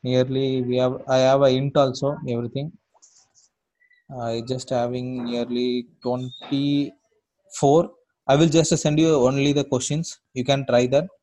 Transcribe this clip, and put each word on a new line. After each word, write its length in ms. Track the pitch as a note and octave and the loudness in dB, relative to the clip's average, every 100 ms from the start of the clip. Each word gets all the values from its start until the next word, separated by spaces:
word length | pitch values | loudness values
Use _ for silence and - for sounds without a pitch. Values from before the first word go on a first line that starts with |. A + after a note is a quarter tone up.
Nearly 600 | B2+ B2+ B2+ C3 C3+ C3 | 2 0 2 0 -2 -2
we 120 | B2 | -2
have, 260 | B2 B2+ C3+ - | 0 -2 -4 -2
I 120 | C3 | 2
have 240 | C3 C#3 | 4 4
a 20 | |
int 320 | C#3 C3 C#3 D3 | 4 2 0 0
also, 400 | C3+ B2+ C#3 D3 C3 | 0 0 -4 -4 -6
everything. 460 | A#2+ A#2+ C3+ D3+ - _ _ - _ _ _ _ _ _ _ _ _ _ B2+ | -6 -6 -8 -10 -14 _ _ -20 _ _ _ _ _ _ _ _ _ _ -8
I 220 | A#2 A#2 A#2 | -6 -6 -6
just 240 | C3 - | -8 -4
having 540 | B2 A#2+ B2+ B2+ B2+ | -4 -2 -4 -6 -8
nearly 600 | A#2+ A#2+ A#2+ B2 B2 B2 A#2+ _ | -6 -4 -4 -2 -2 -4 -6 _
twenty-four. 1900 | B2 B2+ B2+ - - C#3 C#3+ C#3+ C#3 _ _ _ _ _ _ - C#3 D#3 - _ _ _ - | -6 -6 -8 -14 -6 -2 0 0 -2 _ _ _ _ _ _ 0 4 4 2 _ _ _ 0
I 80 | |
will 140 | C#3 E3 | 4 4
just 260 | D#3+ D#3 | 4 2
send 240 | - D#3 D3+ | 0 0 2
you 140 | D#3+ | 2
only 400 | D3 B2 C#3 C#3+ | 4 2 2 2
the 100 | C#3+ | 0
questions. 560 | C#3 B2+ - D3+ E3+ - _ | 0 -4 -2 -4 -6 -14 _
You 100 | B2+ | -6
can 220 | C3+ C#3 | -2 -2
try 220 | C3 A#2+ B2 | 2 2 4
that. 180 | C#3 F3 _ | 0 0 _